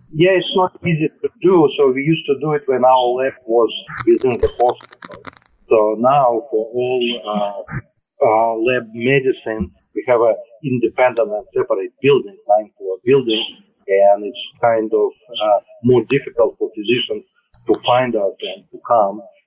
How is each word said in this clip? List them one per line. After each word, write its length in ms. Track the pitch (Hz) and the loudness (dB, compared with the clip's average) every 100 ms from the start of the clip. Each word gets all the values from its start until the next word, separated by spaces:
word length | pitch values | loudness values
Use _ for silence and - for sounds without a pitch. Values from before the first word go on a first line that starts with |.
| _ | _
Yeah, 180 | 160 180 | 0 2
it's 240 | 185 175 | 2 0
not 220 | 190 185 - | -2 -2 -4
easy 240 | 175 160 156 - | -4 -2 -2 -4
to 80 | - - | -10 -2
do. 280 | 175 185 143 - | 2 4 4 2
So 140 | 139 | 0
we 120 | 131 | 2
used 220 | 147 160 - | 0 -2 -2
to 100 | 131 | -4
do 140 | 147 | -2
it 100 | 151 | -2
when 200 | - 127 | -2 2
our 220 | 127 131 123 123 | 4 4 2 -2
lab 140 | 135 - | -4 -6
was 240 | 113 117 110 - - - | -2 2 2 -2 -12 -4
within 340 | - 117 131 110 | 0 2 2 0
the 120 | - - | -2 0
hospital. 640 | 123 - - - - - - - _ _ _ | -2 -2 -14 -20 -20 -18 -20 -20 _ _ _
So 260 | 113 107 110 | 2 2 0
now 480 | 123 143 127 113 - | 2 4 2 0 -2
for 160 | 110 110 | -4 -2
all, 300 | 123 123 127 120 117 | -4 -2 -2 -2 -6
uh, 1000 | 104 104 104 98 - - - _ _ _ | -6 -4 -6 -8 -12 -14 -14 _ _ _
uh, 300 | 117 110 117 | 0 2 0
lab 320 | 113 120 123 113 | 0 -2 -2 -6
medicine, 760 | 117 120 139 131 - 117 110 - _ _ | -4 0 2 0 -4 -8 -8 -10 _ _
we 80 | 107 127 | -8 0
have 140 | 120 | 2
an 140 | 117 - - - | 2 0 -8 -12
independent 640 | 139 123 117 - 127 113 107 | -6 -2 -2 0 0 0 -4
and 160 | 104 - | -4 -6
separate 380 | 127 - 104 92 - | -6 -2 -4 -6 -2
building, 360 | 135 135 101 - - | 2 2 0 -14 0
nine-floor 500 | 107 104 _ 98 92 | 0 0 _ -10 -6
building, 380 | 120 139 117 107 - - _ _ - | 0 2 2 -4 -6 -14 _ _ -2
and 380 | 98 101 101 | 4 4 4
it's 180 | 104 - - _ | -2 -10 -16 _
kind 300 | 117 113 107 | 0 0 0
of, 180 | 107 101 - - - | 0 0 -4 -12 -4
uh, 160 | 107 101 - - | 0 0 -2 -2
more 200 | 120 123 | 2 2
difficult 520 | 107 139 - - 110 - | 2 -4 -2 -2 -2 -2
for 120 | 104 | -8
physicians 480 | - - - - 110 - _ _ - - | -6 -4 -2 -4 -8 -12 _ _ -14 -4
to 120 | 104 | -2
find 300 | - 123 123 | 2 2 0
us 180 | 113 98 - | -2 -4 -6
and 220 | 98 92 _ | -12 -14 _
to 80 | 120 - | -18 0
come 340 | 117 98 104 - _ | 2 2 -4 -16 _